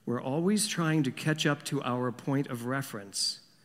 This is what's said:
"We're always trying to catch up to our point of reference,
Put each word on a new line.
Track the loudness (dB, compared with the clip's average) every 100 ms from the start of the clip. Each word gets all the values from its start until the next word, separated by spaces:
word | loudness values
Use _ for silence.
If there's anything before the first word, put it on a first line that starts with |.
| -4
"We're | -2
always | 0 2 4 2 2
trying | 0 4 4
to | 2
catch | 0 0 2
up | 2 0
to | -2 -2
our | -2 0 -2
point | -2 0 0 0
of | -4 -4
reference, | -4 -4 -10 -8 -2 -2 -2 -10 -20